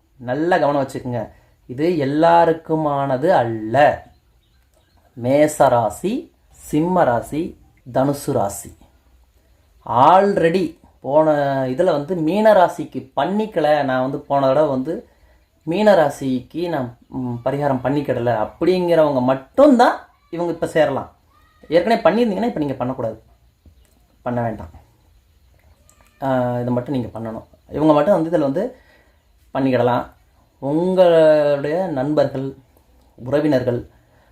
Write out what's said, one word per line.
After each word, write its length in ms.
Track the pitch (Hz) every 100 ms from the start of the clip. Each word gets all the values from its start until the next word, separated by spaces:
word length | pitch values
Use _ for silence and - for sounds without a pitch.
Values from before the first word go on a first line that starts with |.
| _ _
நல்லா 420 | 123 135 170 180
கவனம் 240 | 143 143
வச்சுக்குங்க. 460 | 135 135 127 120 107 - _ _ -
இது 320 | 127 165 170
எல்லாருக்குமானது 1400 | 135 151 165 170 165 160 - 156 151 139 139 127 165
அல்ல. 720 | 170 117 113 110 127 147 98 - _ _ _ _ _ _ _ _ _ _ -
மேச 460 | 120 143 151 - 139
ராசி, 680 | 120 110 - 180 262 - _ _
சிம்ம 540 | _ - 151 165 185
ராசி, 560 | 139 117 - 147 180 - _ _ 131
தனுசு 400 | 123 139 139 -
ராசி. 440 | 120 101 - - - _ _ _ _ _ _ _ _ _ _ -
already 920 | 113 143 185 202 170 165 185 170 - _ _
போன 320 | 131 147 156 147 139 135 131
இதுல 180 | 127
வந்து 320 | 185 147 143 180
மீன 360 | 156 196 220
ராசிக்கு 600 | 196 170 - 139 131 - -
பண்ணிக்கல, 680 | 151 208 214 175 151 151
நான் 160 | 135 127
வந்து 180 | 131 139
போன 280 | - 143 135
தடவை 240 | 135 156
வந்து 380 | 131 135 202 - _ _ _ _ _ 156
மீன 280 | 180 214
ராசிக்கு 760 | 180 147 - 135 127 - 156 175
நான், 280 | 151 123 - _
ம், 260 | 135 127 120
பரிகாரம் 360 | 131 143 143 127
பண்ணிக்கிடல 680 | 127 147 139 120 120 113 107
அப்படிங்கிறவங்க 720 | - 165 185 175 165 151 131
மட்டும்தான் 720 | 123 131 - - 294 240 269 - - _ _
இவங்க 220 | 165 170
இப்ப 140 | 165 160
சேரலாம். 460 | 165 143 127 101 _ _ _ _ _ -
ஏற்கனவே 320 | 160 202 226
பண்ணியிருந்தீங்கன்னா 440 | - 208 240 185 233
இப்ப 120 | -
நீங்க 160 | 147
பண்ணக்கூடாது, 480 | 123 127 131 113 107 _ _ _ _ _ _ _ _ _ _
பண்ண 200 | 127 120
வேண்டாம். 420 | 117 104 - - _ _ _ _ _ _ _ _ _ _ _ _ _ _
ஆ, 380 | 139 127 123 123
இதை 120 | 123
மட்டும் 220 | 123 123
நீங்க 260 | 135 110 110
பண்ணணும். 240 | 113 110 - _ _
இவங்க 240 | 139 156
மட்டும் 300 | 147 202 185
வந்து 160 | 160 170
இதுல 20 |
வந்து 360 | 139 147 247 - _ _ _ _ _ _ _
பண்ணிக்கிடலாம். 520 | 139 135 123 120 123 - _ _ _ _ _
உங்களுடைய 1300 | 135 156 180 185 180 165 156 151 147 143 147 165 185
நண்பர்கள், 720 | 139 135 151 135 135 135 135 _ _ _ _ _
உறவினர்கள், 760 | _ 123 143 151 131 120 120 - _ _ _ _